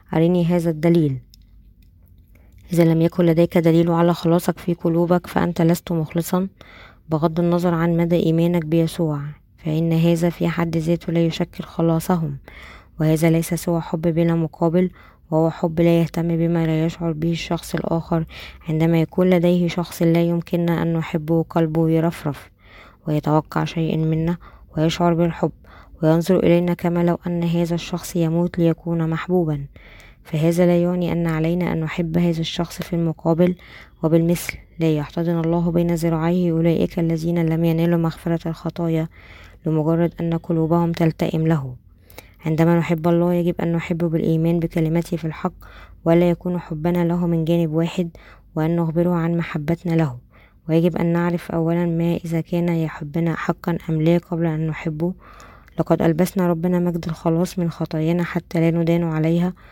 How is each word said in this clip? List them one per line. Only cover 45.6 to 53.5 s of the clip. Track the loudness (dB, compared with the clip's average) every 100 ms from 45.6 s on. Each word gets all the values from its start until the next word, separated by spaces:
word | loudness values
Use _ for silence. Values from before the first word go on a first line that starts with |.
| -20 -20 -20 -4 2
ولا | 4 4
يكون | 0 -4 -6
حبنا | -6 -4 -2 0 0
له | 0 0
من | 0 0
جانب | 0 0
واحد، | 0 -2 -2 -6 -8 -20 -20 -10 -4
وأن | 0 0
نخبره | 0 0 0
عن | 0 0 -2
محبتنا | -4 -4 -4 -4 0 0
له. | 0 -4 -16 -20 -20 _ -2
ويجب | 2 2 2
أن | 0
نعرف | 0 0 -4 -4
أولًا | -2 0 0 0
ما | 0 0 -2 -2
إذا | -4
كان | -2 -2 0
يحبنا | 0 -2 -6 -8 -4 -2 -2
حقًا | -4